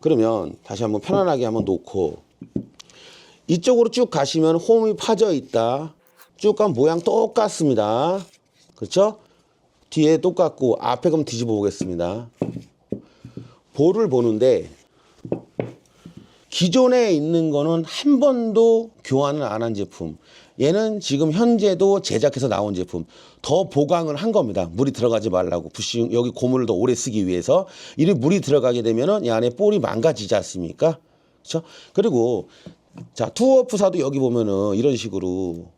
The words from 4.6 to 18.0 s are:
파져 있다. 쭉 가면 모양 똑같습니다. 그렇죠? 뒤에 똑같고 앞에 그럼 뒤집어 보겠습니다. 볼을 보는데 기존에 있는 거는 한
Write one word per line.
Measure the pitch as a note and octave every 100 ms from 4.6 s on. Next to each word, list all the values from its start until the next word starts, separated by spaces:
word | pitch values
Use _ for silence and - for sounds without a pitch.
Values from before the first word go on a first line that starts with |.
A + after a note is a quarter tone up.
| E3+ A3+ A3 G#3
파져 | - G#3+ G#3+
있다. | D#3 - A#2 A2+ C3+ D#3+ _ _ _ - _
쭉 | G#3 G#3
가면 | G#3+
모양 | A#2+ D3 E3
똑같습니다. | E3+ A3 A3 A3+ G#3+ - D#3 A#2 G#2 A2+ D#3 F#3+ E3+ _ _ _ _ _
그렇죠? | G2 F3 G3+ G#3+ _ _ _ _ _ _ _
뒤에 | - D3+ D#3+
똑같고 | F3 F3 F3 - B2+ -
앞에 | - A#2+ F3
그럼 | D#3 D3
뒤집어 | A#2 A#2
보겠습니다. | G#2+ G2+ F2+ F#2+ F2 E2+ G#2 A#2+ _ A#2 A#2 - _ _ - - _ - - - _ _
볼을 | - D#3 F#3+ A3
보는데 | C3 A#2 G#2+ B2+ A2 E2+ - _ _ _ _ - - - _ - - _ _ - - - _ _
기존에 | - F3+ G#3+ B3+ B3+ A#3
있는 | D#3+ D3+ E3+ D#3+
거는 | C#3+ D3+ E3+ D#3+
한 | -